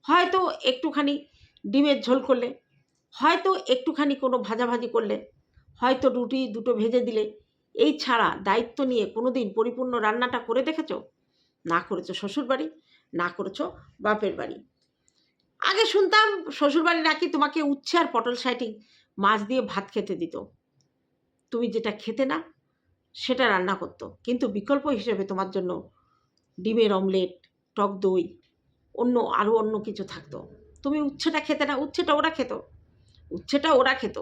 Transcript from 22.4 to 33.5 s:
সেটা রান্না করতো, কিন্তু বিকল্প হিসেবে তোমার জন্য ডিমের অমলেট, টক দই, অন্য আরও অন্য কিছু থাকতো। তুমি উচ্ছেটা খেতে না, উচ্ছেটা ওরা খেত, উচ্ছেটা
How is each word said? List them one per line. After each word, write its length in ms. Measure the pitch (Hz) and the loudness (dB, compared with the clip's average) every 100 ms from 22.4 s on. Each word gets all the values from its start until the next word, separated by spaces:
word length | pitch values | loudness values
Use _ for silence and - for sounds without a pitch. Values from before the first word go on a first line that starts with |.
| - _ _ _ _ _ _ | -8 _ _ _ _ _ _
সেটা 300 | - - 254 247 | -10 -4 2 2
রান্না 260 | 190 180 | 2 0
করতো, 300 | 180 170 - 92 - | -2 -6 -10 -16 -10
কিন্তু 200 | - 247 247 | -4 -2 0
বিকল্প 360 | 202 202 277 294 | -2 0 0 0
হিসেবে 340 | 233 226 196 | -2 -2 -4
তোমার 240 | 196 190 190 | -2 -4 -2
জন্য 200 | 190 180 175 - _ _ _ _ _ _ - | -2 -4 -6 -10 _ _ _ _ _ _ -6
ডিমের 340 | 190 226 220 | 0 4 4
অমলেট, 420 | 190 190 190 180 - _ _ _ - | 4 2 0 -2 -6 _ _ _ -2
টক 160 | 202 196 | -2 0
দই, 200 | 190 185 170 - _ _ _ _ _ | 0 2 -2 -10 _ _ _ _ _
অন্য 220 | - 247 240 | -2 2 2
আরও 320 | - - 208 220 | 2 0 2 2
অন্য 180 | 214 214 | 2 -2
কিছু 240 | 214 202 | -6 -10
থাকতো। 340 | 180 - - 139 - - - - | -10 -12 -14 -16 -16 -20 -20 -8
তুমি 160 | 277 302 | -4 -2
উচ্ছেটা 400 | 285 285 320 311 | -2 -2 -2 -2
খেতে 240 | 302 302 285 | -2 -2 0
না, 80 | 277 | -2
উচ্ছেটা 360 | 294 - 311 | -4 -4 0
ওরা 160 | 294 320 | 2 2
খেত, 220 | 320 247 - - - _ _ _ _ - | -2 -4 -6 -10 -20 _ _ _ _ -14
উচ্ছেটা 400 | 170 - | -14 -2